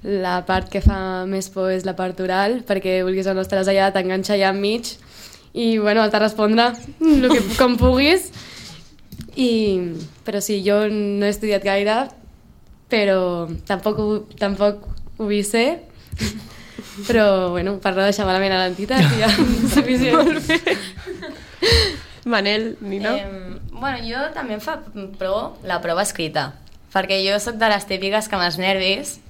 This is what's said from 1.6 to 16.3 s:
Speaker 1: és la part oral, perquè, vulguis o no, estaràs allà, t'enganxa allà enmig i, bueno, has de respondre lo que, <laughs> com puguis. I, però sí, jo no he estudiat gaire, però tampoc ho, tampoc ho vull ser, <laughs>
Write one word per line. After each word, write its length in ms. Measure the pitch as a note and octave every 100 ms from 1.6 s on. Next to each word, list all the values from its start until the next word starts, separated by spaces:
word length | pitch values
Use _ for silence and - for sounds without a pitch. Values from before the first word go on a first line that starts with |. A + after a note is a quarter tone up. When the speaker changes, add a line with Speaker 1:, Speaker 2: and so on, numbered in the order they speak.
| F#3
Speaker 1:
és 140 | F#3 F#3
la 60 |
part 240 | F3+ F#3 F3+
oral, 420 | F#3 F#3 G3+ B3 A#3
perquè, 360 | G3 F#3+ F#3
vulguis 240 | F#3 F#3+ F#3+
o 40 |
no, 100 | F#3+
estaràs 240 | F#3 G3 F#3+
allà, 200 | G3 G3
t'enganxa 400 | G3 F#3 F#3+ F#3+
allà 140 | G#3 F#3+
enmig 460 | G3 G3+ A3+ A#3 - - - - - -
i, 240 | - A#3 A3
bueno, 240 | G#3 G#3+
has 80 | G#3+
de 80 | G#3
respondre 540 | G#3+ G#3+ G#3+ A3 A#3+ A#3+ - -
lo 300 | D#4+ C#4+ B3+
que, 120 | C#4 G3
<laughs> 100 | A3+
com 160 | B3+ A#3+
puguis. 520 | B3 B3+ C#4+ F#4 - - - - - - - - - - - -
I, 140 | B3+ A3+ G#3+ F#3+ F3 D#3+ D#3+ - -
però 140 | G3+
sí, 160 | G3 G#3 F#3+
jo 140 | G3+ G#3+
no 340 | G#3 G3+ G3+
he 60 | G3+
estudiat 320 | G#3 G#3+ G3+
gaire, 360 | G3 G3 G3+ A3+ C4+ - - - - - - - _
però 560 | A3+ G3+ F#3+ F3+ F3 E3 E3
tampoc 340 | - F#3+ G#3+ G#3+
ho, 60 | G#3+ G#3+ G#3 -
tampoc 460 | G3+ G3 G#3 G#3 - - - -
ho 80 |
vull 200 | G#3+ G#3 G3
ser, 380 | A3+ A#3+ E4+ - - - -
<laughs> 880 | G#3+